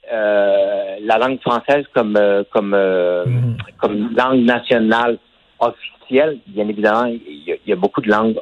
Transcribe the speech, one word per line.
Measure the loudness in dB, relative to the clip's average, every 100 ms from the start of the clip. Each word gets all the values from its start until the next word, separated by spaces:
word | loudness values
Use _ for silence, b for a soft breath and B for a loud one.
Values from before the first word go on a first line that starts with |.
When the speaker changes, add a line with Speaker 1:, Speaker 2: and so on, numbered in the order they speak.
| -8
Speaker 1:
euh, | -4 0 2 2 2 0 -2 -6 -8
la | 0 0
langue | 2 -2
française | -2 -2 0 -2 0
comme, | -2 0 2
euh, | 4 2 0
comme, | -2 0
euh, | 0 2 2 0 0 -2
Speaker 2:
Mhm. | -2 -2 -6 -12 -6
Speaker 1:
comme | -4 -2 -2
langue | 0 2 2
nationale | 2 0 0 2 2 2 0 -4 _ _ _ _
officielle. | -4 -4 -20 _ -2 0 0 -2 -10
Bien | -6 -4
évidemment, | 0 0 2 0
il | -4 -12 -16 -10
y |
a, | -8
il | -4
y |
a | -2
beaucoup | -2 -2
de | 0
langues | 0 0 -2